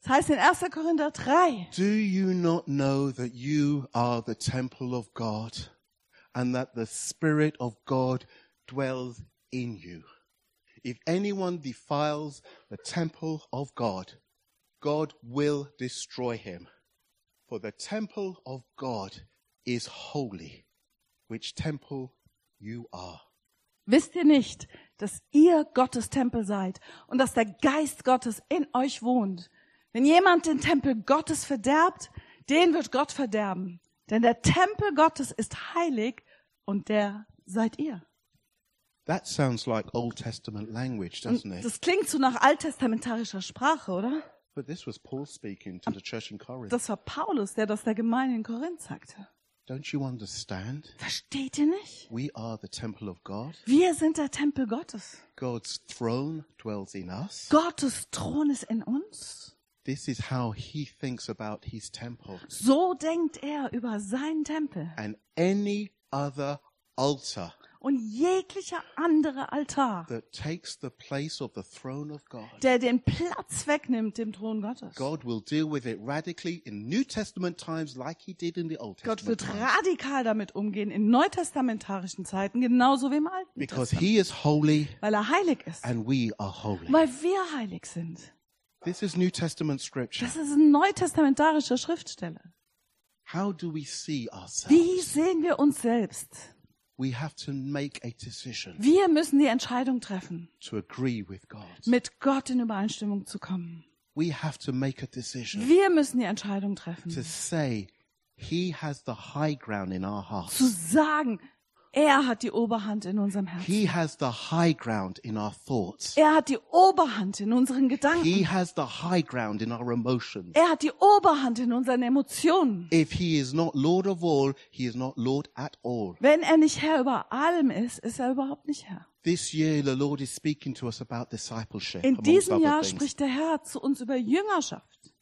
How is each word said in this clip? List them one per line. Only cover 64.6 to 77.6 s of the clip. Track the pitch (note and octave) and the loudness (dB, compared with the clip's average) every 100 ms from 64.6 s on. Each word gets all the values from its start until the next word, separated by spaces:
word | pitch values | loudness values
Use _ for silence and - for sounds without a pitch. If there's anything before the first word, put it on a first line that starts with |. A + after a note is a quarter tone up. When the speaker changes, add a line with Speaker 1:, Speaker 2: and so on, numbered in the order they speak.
| D4+ F#3 D#3+ D#3 | -6 -6 -8 -8
Speaker 2:
And | G#2+ A2 _ - | -10 -10 _ -2
any | F3 G3 G3+ G3+ G#3 _ _ | 0 2 0 -4 -6 _ _
other | C#3 C#3+ C3+ C#3 C#3+ _ _ _ - | -6 -6 -6 -6 -6 _ _ _ -2
altar | C3+ C#3 - - E2+ - _ _ | 0 0 -4 -10 -10 -12 _ _
Speaker 1:
Und | - C#4 | -2 -2
jeglicher | A3 G#3+ E4+ F#4+ F#4 G4 F#4 F4 - - | -2 -2 2 0 -2 -10 -10 -10 -10 -4
anderer | E4 D#4 D4+ C4+ - | 2 4 4 -2 -6
Altar, | C#4+ C#4+ - C4 F#3+ E3 | -4 -4 0 0 -2 -6
Speaker 2:
that | A#2 - | -10 -10
takes | - D3 E3+ - - | -10 -8 -8 -10 -12
the | C3 | -12
place | _ - C#3 D3+ - | _ -8 -6 -6 -8
of | B2+ | -10
the | - | -10
throne | F#2+ - C3 C3+ D3 | -14 -14 -12 -10 -12
of | D3+ _ | -14 _
God. | - G#3+ - | -18 -18 0
Speaker 1:
der | C4 B3 | 4 4
den | B3 A#3+ | 4 2
Platz | - - F4 F4+ - - - | 2 0 -2 -6 -8 -10 -2
wegnimmt, | D4 - A#3+ A3 G3 | -2 0 -2 -2 -4
dem | A3 | -8
Thron | F#3 G#3+ A3 | -6 -6 -4
Gottes. | G#3 B3 - - | -6 -8 -14 -6
Speaker 2:
God | C3+ D#3 B2 | -4 -4 -4
will | A2+ | -6
deal | - D3+ D#3 | -2 -2 0
with | D3 B2 | -2 -4
it | A2 | -8
radically | A2 C#3+ D#3+ E3+ F3 E3+ | -4 -6 -6 -8 -8 -8
in | - G#2 A2 | -10 -10 -4
New | F#3+ | -2
Testament | C4+ - G#3 - F3+ | -2 -4 -6 -4 -6
times | E3+ | -6